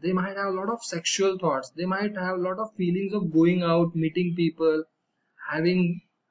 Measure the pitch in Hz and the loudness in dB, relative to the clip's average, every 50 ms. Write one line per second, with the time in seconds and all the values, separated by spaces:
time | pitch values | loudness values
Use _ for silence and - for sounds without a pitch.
0 | 165 175 185 185 180 196 196 196 202 196 185 185 196 208 233 233 - - - 170 | -4 -2 0 0 -2 -2 -4 -4 -4 -4 -2 -4 -4 -4 -6 -6 -6 -8 -8 -6
1 | - - - - 196 196 190 185 180 160 143 135 131 - - 151 180 185 190 196 | -4 -2 0 2 2 2 2 2 0 0 0 0 -4 -6 -8 -6 -4 -2 -2 -2
2 | 208 208 208 196 180 185 185 180 180 185 185 202 220 214 - - 185 175 175 190 | -2 -2 -4 -4 -4 -2 -2 -2 -2 -2 -2 -4 -6 -8 -4 -2 0 0 0 0
3 | 196 190 208 208 180 160 156 160 165 175 180 180 175 170 165 170 170 170 170 165 | -2 -2 -2 -2 -2 2 4 4 6 6 4 2 2 2 4 4 2 2 0 0
4 | 160 160 160 180 180 175 170 175 170 160 165 - 160 160 156 156 160 _ _ _ | -2 0 0 0 0 0 0 2 0 0 0 2 2 2 2 0 -2 _ _ _
5 | _ _ _ _ _ _ _ - - - 147 156 165 175 185 185 180 170 175 170 | _ _ _ _ _ _ _ -16 -10 -6 -2 0 2 2 4 4 2 2 0 -4
6 | _ _ _ _ _ _ | _ _ _ _ _ _